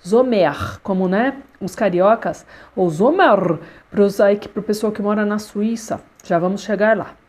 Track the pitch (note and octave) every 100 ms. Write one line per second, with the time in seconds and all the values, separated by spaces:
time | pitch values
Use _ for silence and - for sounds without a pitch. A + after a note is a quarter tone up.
0 | F3 G#3+ C4 A3+ E3 C#3+ - - - F#3+
1 | F#3 F#3+ B3+ C4+ - _ F#3+ - G#3 F3
2 | F#3 A3+ G#3+ D#3+ - - - - F#3 D#3
3 | A3 F4 F4 G#3 F3+ D#3+ - - _ -
4 | G3+ G3 G3+ G#3 - - G3 G#3 A3 G#3
5 | G3+ G#3 G#3 G#3 G#3 - G#3+ A3+ - C3+
6 | - _ - E3+ F3 G3 - G#3 G#3 A3
7 | E3 -